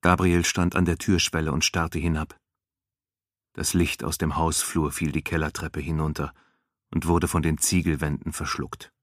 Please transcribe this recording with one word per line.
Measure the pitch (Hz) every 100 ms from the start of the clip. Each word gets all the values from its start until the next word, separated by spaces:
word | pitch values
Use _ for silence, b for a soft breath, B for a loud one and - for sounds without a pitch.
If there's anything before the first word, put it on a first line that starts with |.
Gabriel | 90 90 92 87
stand | 85 - 90
an | -
der | 87 85
Türschwelle | - 90 - 80 78
und | 71
starrte | - 87 85 -
hinab. | 82 78 78 - _ _ _ _ _ _ _ _ _ _ _
Das | - 90
Licht | 90 85 -
aus | 57 85
dem | 80
Hausflur | - 82 78 - - 76
fiel | - 80
die | 76
Kellertreppe | - 85 76 - 80 -
hinunter | 76 78 78 78 71 - b b b b _
und | 85 80
wurde | 85 82
von | 90
den | 80 80
Ziegelwänden | - 92 82 76 76 76 -
verschluckt. | - 80 - 67 - - _